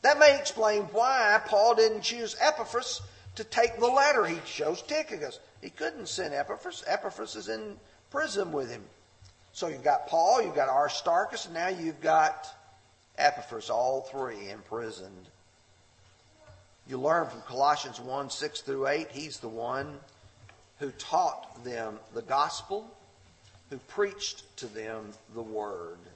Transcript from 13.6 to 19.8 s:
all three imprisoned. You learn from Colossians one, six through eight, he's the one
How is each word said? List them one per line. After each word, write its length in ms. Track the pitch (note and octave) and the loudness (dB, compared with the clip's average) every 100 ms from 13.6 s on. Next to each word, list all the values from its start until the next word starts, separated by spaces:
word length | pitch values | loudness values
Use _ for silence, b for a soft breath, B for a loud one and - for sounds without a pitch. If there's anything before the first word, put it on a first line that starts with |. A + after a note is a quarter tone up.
| G#2 | -2
all 340 | A#2 B2+ C3+ | 0 0 -2
three 460 | C3+ C3+ C3 G#2+ G2+ | -6 -8 -6 -8 -12
imprisoned. 760 | G#2 G2 A2 - G2 F#2+ F#2+ F2+ _ _ _ _ _ _ _ _ _ _ _ - - _ _ - | -14 -10 -8 -8 -10 -16 -18 -20 _ _ _ _ _ _ _ _ _ _ _ -20 -20 _ _ -12
You 100 | B2+ | -2
learn 320 | C#3 E3+ D3+ | 2 2 2
from 120 | A#2 | -8
Colossians 580 | - B2+ C#3 D3 C3+ A#2+ | -10 2 4 4 -2 -12
one, 300 | B2 C3+ C#3 | -8 -6 -6
six 320 | - D3+ D3 | -6 -6 -8
through 260 | - C3+ C3+ | -6 -2 0
eight, 240 | D3 D#3+ | -2 -4
he's 280 | C3 D#3 C3 | -10 -12 -12
the 100 | A#2 | -12
one 500 | A2+ A#2 C3 | -8 -6 -6